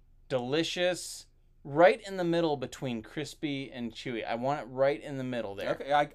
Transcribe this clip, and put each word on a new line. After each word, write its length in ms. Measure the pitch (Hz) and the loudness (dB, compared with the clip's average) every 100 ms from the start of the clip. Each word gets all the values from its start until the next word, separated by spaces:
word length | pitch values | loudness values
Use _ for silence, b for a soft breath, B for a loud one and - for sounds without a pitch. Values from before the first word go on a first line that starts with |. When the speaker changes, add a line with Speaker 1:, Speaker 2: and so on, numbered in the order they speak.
| _ - - | _ -20 -4
Speaker 1:
delicious, 960 | 131 123 151 165 180 180 180 - - - _ _ _ 147 | -4 0 0 0 0 0 0 -6 -14 -18 _ _ _ -2
right 340 | 143 180 220 202 | 8 8 8 -2
in 80 | 190 | -2
the 80 | |
middle 320 | 170 170 165 143 | 2 2 2 0
between 460 | 127 - 135 117 | -4 -6 -6 -6
crispy 680 | - - 143 - 151 139 135 | -6 -8 -8 -6 -4 -4 -6
and 220 | 127 117 | -8 -8
chewy. 340 | - 139 113 - | -6 -6 -4 -4
I 100 | 117 | -2
want 260 | 127 147 | 0 -2
it 40 | 117 | -4
right 320 | 127 135 156 | 2 2 2
in 160 | 139 135 | -4 -6
the 60 | 127 | -4
middle 280 | 120 104 101 | -4 -4 -4
there. 160 | - | -2
Speaker 2:
Okay, 200 | - 135 | -2 2
I, 160 | 147 147 | 2 2